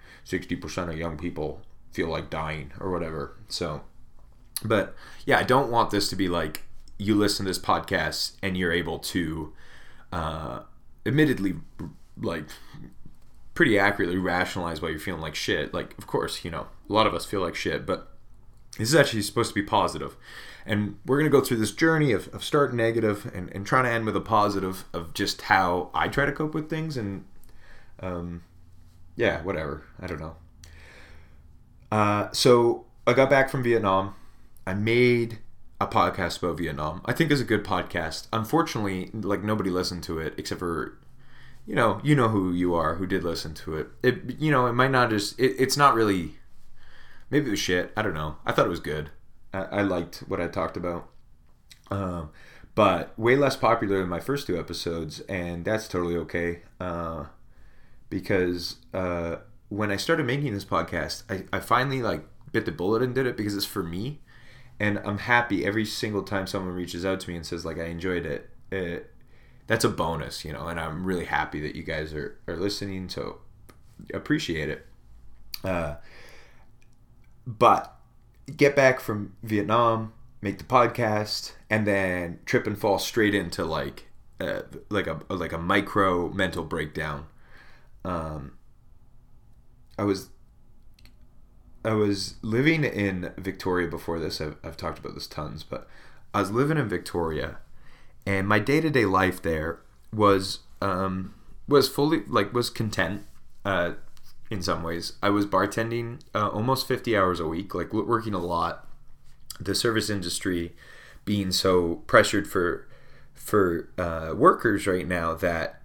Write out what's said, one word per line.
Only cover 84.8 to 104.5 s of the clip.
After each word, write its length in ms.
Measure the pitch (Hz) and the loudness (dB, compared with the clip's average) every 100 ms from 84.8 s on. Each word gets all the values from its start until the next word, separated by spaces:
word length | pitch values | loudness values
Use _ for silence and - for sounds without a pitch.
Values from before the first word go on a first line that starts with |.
| - | -4
like 180 | 101 85 | -2 -2
a, 140 | 78 - | -4 -4
like 240 | 95 82 | -4 -4
a 40 | 85 | -4
micro 720 | 85 101 101 104 95 87 85 | 2 2 4 4 4 4 0
mental 340 | 95 92 90 | 0 0 0
breakdown. 640 | 78 82 78 80 78 73 76 - - - - - - - | -4 -4 -4 -4 -4 -6 -10 -18 -20 -20 -20 -20 -20 -10
Um, 480 | 92 87 80 78 69 - - - - - - - - - - - - - - - | -6 -4 -4 -6 -10 -16 -20 -20 -20 -20 -20 -20 -20 -20 -20 -20 -20 -20 -16 -2
I 60 | |
was, 260 | 101 95 - - - - - - - - - - - - - - - - | 0 0 -2 -18 -20 -20 -20 -20 -20 -20 -20 -20 -20 -20 -20 -20 -20 -6
I 100 | 110 | 0
was 420 | 107 104 98 - - | 2 4 2 -2 -8
living 400 | 110 113 147 160 | -2 2 4 4
in 480 | 131 101 101 92 87 - | 2 0 0 0 -6 -8
Victoria 500 | 95 87 92 90 85 | -8 -4 0 0 0
before 320 | 82 - 85 | -4 -4 -4
this. 200 | 80 - | -4 -4
I've, 180 | 78 - | -6 -8
I've 140 | - 78 | -12 -8
talked 220 | 85 78 | -8 -8
about 160 | - - | -10 -12
this 100 | - | -12
tons, 380 | - 73 - | -8 -8 -10
but 240 | - - - - - - - | -10 -10 -10 -18 -20 -20 -4
I 80 | 104 | -2
was 100 | 98 | 0
living 260 | 113 143 156 | 2 2 2
in 120 | 113 | 0
Victoria, 680 | 87 - 87 80 76 78 - - - - - - - - | -2 -2 -2 0 -2 -4 -8 -14 -16 -16 -18 -18 -10 -2
and 200 | 98 98 | 0 4
my 120 | 107 | 4
day-to-day 460 | 110 151 160 131 101 | 4 4 4 4 4
life 360 | 95 92 - | 6 4 2
there 380 | 82 80 78 85 - - - | -2 0 -2 -6 -12 -20 -8
was, 460 | 104 104 98 95 - - - | 4 6 6 2 -6 -10 -6
um, 520 | 98 92 95 92 92 - - - - | -2 0 0 -2 -6 -12 -16 -10 6
was 200 | 143 131 | 6 6
fully, 360 | - 147 160 - | 4 2 2 2
like, 260 | 113 101 | 2 2
was 160 | 120 120 | 0 0
content, 540 | - 110 101 87 101 - - - - | 0 -2 2 0 0 -8 -14 -14 -8
uh, 300 | 101 92 87 - - - - - - | -2 0 0 -2 -8 -10 -10 -10 -8